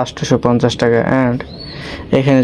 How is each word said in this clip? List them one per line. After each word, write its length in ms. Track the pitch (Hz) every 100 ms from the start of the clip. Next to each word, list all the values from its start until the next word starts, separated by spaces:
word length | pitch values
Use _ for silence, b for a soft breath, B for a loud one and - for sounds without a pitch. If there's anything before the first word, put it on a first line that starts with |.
আটশোশো 360 | 127 - - 123 120
পঞ্চাশ 280 | 120 120 -
টাকা। 180 | 120 117 - 131
And 160 | 127 123 - - B B B B B 135
এখানে 220 | 135 135